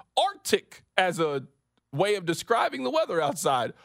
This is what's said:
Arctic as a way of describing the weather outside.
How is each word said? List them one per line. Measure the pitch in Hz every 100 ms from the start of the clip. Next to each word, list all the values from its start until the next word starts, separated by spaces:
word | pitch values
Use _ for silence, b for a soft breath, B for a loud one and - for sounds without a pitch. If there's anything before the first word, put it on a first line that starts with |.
| - -
Arctic | 370 403 - 202 - - _ -
as | 185 170
a | 160 143 131 _ _ _ _
way | 139 196 202
of | 175
describing | 170 - 233 339 269
the | 254
weather | 311 330 170
outside. | 151 170 156 131 110 -